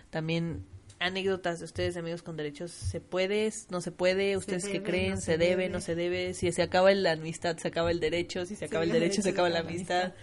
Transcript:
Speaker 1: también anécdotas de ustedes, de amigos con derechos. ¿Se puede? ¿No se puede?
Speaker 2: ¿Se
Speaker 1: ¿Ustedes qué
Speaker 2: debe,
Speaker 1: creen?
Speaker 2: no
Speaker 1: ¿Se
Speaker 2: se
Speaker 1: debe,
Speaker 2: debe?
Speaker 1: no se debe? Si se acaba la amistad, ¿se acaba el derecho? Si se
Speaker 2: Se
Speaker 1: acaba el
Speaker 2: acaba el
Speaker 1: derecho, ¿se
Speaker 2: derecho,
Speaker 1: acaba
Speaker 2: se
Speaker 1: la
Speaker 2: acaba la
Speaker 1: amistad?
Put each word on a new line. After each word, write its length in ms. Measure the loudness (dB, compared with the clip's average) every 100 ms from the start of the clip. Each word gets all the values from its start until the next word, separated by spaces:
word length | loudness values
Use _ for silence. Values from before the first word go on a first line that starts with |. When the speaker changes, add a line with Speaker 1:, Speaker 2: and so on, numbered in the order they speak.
| -8
Speaker 1:
también 540 | -4 0 0 0 -4 -10 -16 -14 -4
anécdotas 640 | -4 0 0 0 -2 -4
de 60 | -6
ustedes, 280 | -2 -2
de 60 | -2
amigos 220 | -4 -6
con 140 | -8 -6
derechos. 360 | -6 -6 -10
¿Se 280 | -8 -6 -6
puede? 520 | -4 -2 0 0 0 -4 -6
¿No 100 | -6
se 120 | -6
puede? 400 | 0 2 4 2
Speaker 2:
¿Se 40 | 0
Speaker 1:
¿Ustedes 260 | -2 -4
qué 80 | -2
Speaker 2:
debe, 120 | -4
Speaker 1:
creen? 260 | -2 0 0
Speaker 2:
no 60 | 0
Speaker 1:
¿Se 40 |
Speaker 2:
se 160 | 0 4
Speaker 1:
debe, 120 | 4
Speaker 2:
debe? 180 | 4 0
Speaker 1:
no 120 | -2
se 140 | -2
debe? 400 | -2 0 0 -2
Si 160 | 0 0
se 120 | 2
acaba 300 | 2 6 6
la 180 | 6 4
amistad, 440 | 0 -2 -4 -4 -2
¿se 100 | -2
acaba 220 | 0 2
el 80 | 2
derecho? 440 | 0 0 -2 -4
Si 100 | -6
se 60 | -6
Speaker 2:
Se 40 |
Speaker 1:
acaba 180 | -4 0
el 80 | 2
Speaker 2:
acaba 60 | 4
el 60 |
Speaker 1:
derecho, 200 | 2 2
¿se 60 | 0
Speaker 2:
derecho, 100 | 2
Speaker 1:
acaba 60 | 2
Speaker 2:
se 40 |
Speaker 1:
la 60 | 2
Speaker 2:
acaba 80 | -2
la 60 | -4
Speaker 1:
amistad? 360 | -2 0 -2 -6